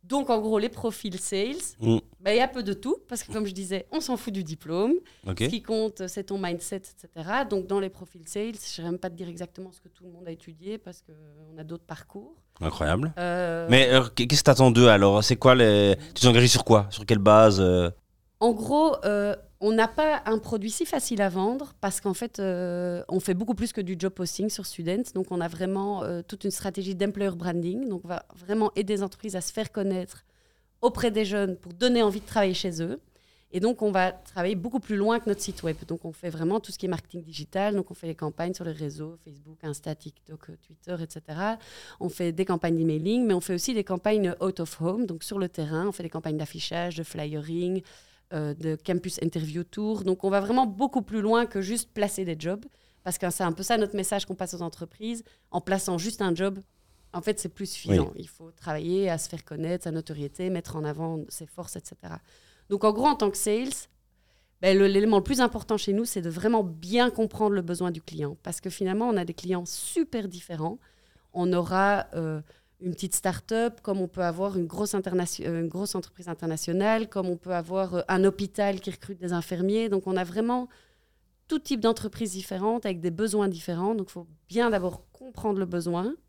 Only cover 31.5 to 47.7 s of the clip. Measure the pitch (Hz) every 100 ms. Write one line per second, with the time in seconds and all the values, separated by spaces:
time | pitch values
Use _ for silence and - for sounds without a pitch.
31.5 | 180 175 175 247 240 214 196 - 226 196
32.5 | 185 190 165 165 262 _ _ _ _ _
33.5 | 180 214 240 214 190 185 - - 185 180
34.5 | 202 208 247 - 208 208 233 226 202 196
35.5 | 185 165 156 - 170 170 156 175 160 165
36.5 | 214 208 185 185 165 - 175 160 151 151
37.5 | 190 208 202 196 180 165 160 156 - 170
38.5 | 185 170 156 151 151 156 165 - 139 147
39.5 | 156 156 143 - 151 151 _ - 156 -
40.5 | 160 _ 160 - 175 160 165 - 156 202
41.5 | 220 - - - - 180 - 175 165 190
42.5 | 175 170 165 160 156 170 233 233 185 -
43.5 | 175 - 233 - 185 208 214 185 170 190
44.5 | 190 165 - 160 208 226 165 - 202 180
45.5 | - 151 160 196 190 170 - 160 151 151
46.5 | 165 - 170 175 160 160 170 151 151 147
47.5 | 165 180